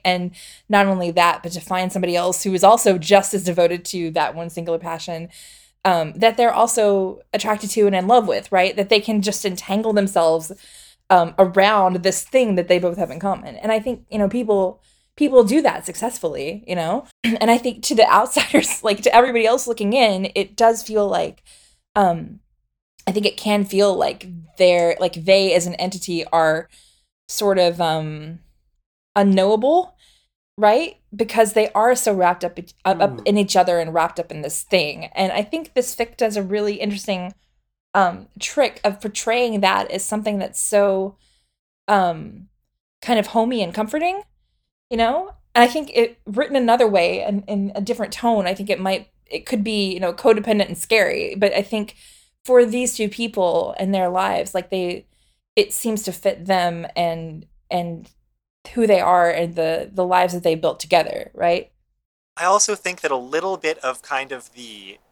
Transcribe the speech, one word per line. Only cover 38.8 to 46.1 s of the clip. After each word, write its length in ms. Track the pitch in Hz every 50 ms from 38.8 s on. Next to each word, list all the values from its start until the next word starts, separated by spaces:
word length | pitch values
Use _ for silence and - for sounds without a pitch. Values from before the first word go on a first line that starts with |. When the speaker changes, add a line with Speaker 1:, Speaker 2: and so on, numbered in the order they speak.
| -
Speaker 1:
of 180 | 208 202 202
portraying 600 | - 208 208 - - 233 226 247 247 233 220 202
that 280 | 196 190 196 202 196 -
as 120 | - 190 -
something 320 | - 214 214 208 220 208 196
that's 200 | 185 - - -
so, 580 | - - 214 202 202 202 190 190 190 196 - _ _ _ _ _ _ _ _ _ _ _ _ _ _
um, 640 | - 208 196 185 175 170 156 151 - - 151 185 - _ _ _ _ _ _ _ _ _ _
kind 180 | - - 240 220
of 80 | 208
homey 340 | - - 240 220 240 254 233
and 120 | 196 170 -
comforting, 500 | 214 214 220 - 302 330 359 381 403 415 _ _ _ _ _ _ _ _ _ _ _ _ -
you 80 | 240
know? 360 | 226 226 226 269 330 381 392 - - _ _ -
And 100 | 240 240
I 40 |
think 240 | 247 240 311 285 - -
it, 260 | 240 233 233